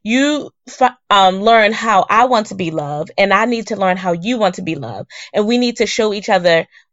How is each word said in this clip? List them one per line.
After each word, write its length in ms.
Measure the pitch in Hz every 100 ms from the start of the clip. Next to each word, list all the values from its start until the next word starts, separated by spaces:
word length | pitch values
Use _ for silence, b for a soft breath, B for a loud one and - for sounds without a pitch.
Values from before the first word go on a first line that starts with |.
you 480 | 208 247 285 294 - _ -
fi-, 260 | - 254 - -
um, 300 | 202 190 190
learn 320 | 214 226 208
how 320 | 220 220 202 -
I 140 | 214
want 240 | 254 240 214
to 60 | 190
be 140 | 170
loved, 400 | 156 147 147 160 -
and 160 | 196
I 120 | 196
need 240 | 226 240 214
to 80 | 214
learn 160 | 190 185
how 160 | 185
you 260 | 170 190 247
want 160 | 196 180
to 60 |
be 120 | 180
loved. 360 | 156 117 - - B B
And 120 | - 208
we 120 | 240
need 180 | 247 -
to 100 | 226
show 280 | - 214
each 160 | 208 202
other 360 | 190 175 165 - b b